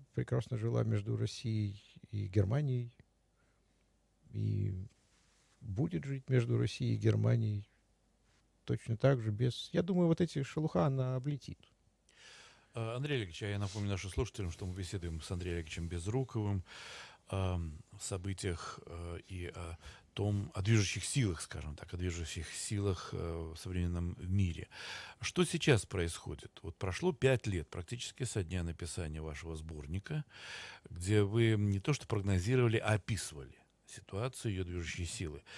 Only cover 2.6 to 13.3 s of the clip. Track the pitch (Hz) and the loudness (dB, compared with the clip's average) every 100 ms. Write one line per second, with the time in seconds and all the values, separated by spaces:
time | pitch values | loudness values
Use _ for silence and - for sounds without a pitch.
2.6 | 147 123 120 - - _ _ _ _ _ | 4 2 -2 -10 -20 _ _ _ _ _
3.6 | _ _ _ _ _ _ - 107 104 101 | _ _ _ _ _ _ -8 -2 0 2
4.6 | 101 92 101 _ _ _ _ _ _ _ | 0 -2 -8 _ _ _ _ _ _ _
5.6 | 117 95 165 170 139 135 - 127 120 117 | -6 0 0 0 -4 -6 2 4 4 4
6.6 | 117 - 123 110 107 107 110 117 110 104 | 2 0 0 4 6 6 6 4 2 0
7.6 | 104 _ _ _ _ _ _ _ _ _ | -4 _ _ _ _ _ _ _ _ _
8.6 | - 117 - 110 135 131 110 104 123 - | -2 -2 0 4 6 6 2 2 2 0
9.6 | - 170 175 180 175 165 170 - - - | -2 0 2 6 6 6 2 0 -2 0
10.6 | 156 175 156 135 127 131 135 143 - - | 0 4 4 4 0 0 -2 -4 -6 -14
11.6 | - _ _ _ _ - - - - - | -16 _ _ _ _ -20 -20 -20 -20 -20
12.6 | _ 117 113 120 147 135 95 | _ -6 -4 -2 0 0 -2